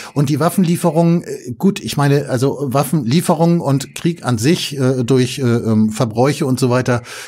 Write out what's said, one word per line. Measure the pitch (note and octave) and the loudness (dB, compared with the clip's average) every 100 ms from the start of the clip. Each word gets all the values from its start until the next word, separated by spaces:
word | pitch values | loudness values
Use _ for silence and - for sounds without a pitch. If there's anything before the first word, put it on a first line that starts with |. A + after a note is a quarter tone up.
| - | -6
und | C#3 C#3 | -2 0
die | D3 | 0
Waffenlieferungen, | E3 F#3 E3+ E3+ F3 D#3 E3+ E3+ | 0 2 2 2 0 2 2 2
äh, | - - - A#2 | -2 -10 -10 -2
gut, | G3 G3+ | -2 0
ich | A2 - | -4 0
meine, | C#3+ C#3+ B2 | 2 2 0
also | B2 C3 B2+ | 0 0 -2
Waffenlieferungen | C#3+ C3+ C#3+ D#3+ A2+ D#3+ - D#3 E3+ E3+ | -2 -2 0 -2 0 0 2 2 2 2
und | C#3 C3+ - | 0 -2 -2
Krieg | - E3+ E3+ | -4 -4 -4
an | B2+ A2+ | -4 0
sich, | B2+ E3+ - C#3+ | 0 0 -2 -2
äh, | B2+ C3 | 0 0
durch, | A#2 C3 B2+ - | 2 2 2 -2
äh, | |
ähm, | B2 A#2 A2 G#2+ G#2+ | 0 0 2 2 2
Verbräuche | - A#2+ A2 C#3 C#3+ C3+ | 0 -2 2 0 0 -2
und | B2+ | 0
so | C3 | 2
weiter, | B2 B2+ A#2+ - - | 2 0 -2 -4 -14